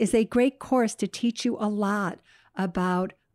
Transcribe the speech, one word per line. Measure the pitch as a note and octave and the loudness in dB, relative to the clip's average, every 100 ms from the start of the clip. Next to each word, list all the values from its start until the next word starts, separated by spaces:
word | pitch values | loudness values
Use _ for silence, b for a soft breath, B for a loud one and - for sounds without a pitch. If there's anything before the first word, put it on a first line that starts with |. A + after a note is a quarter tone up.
is | G3+ A3+ | 2 2
a | |
great | A3+ A#3+ - - | 2 2 2 0
course | - B3 A3+ - | 0 2 2 -2
to | G3 | -6
teach | - A#3 A3+ A#3+ | -2 -4 -2 -4
you | A3 | -2
a | G#3+ | -2
lot | G#3 G3+ G#3 F#3+ - b b b - | -2 -2 -2 -4 -8 b b b -6
about | F#3 F3+ F3+ F3+ F#3+ - _ | -4 -2 0 0 -2 -8 _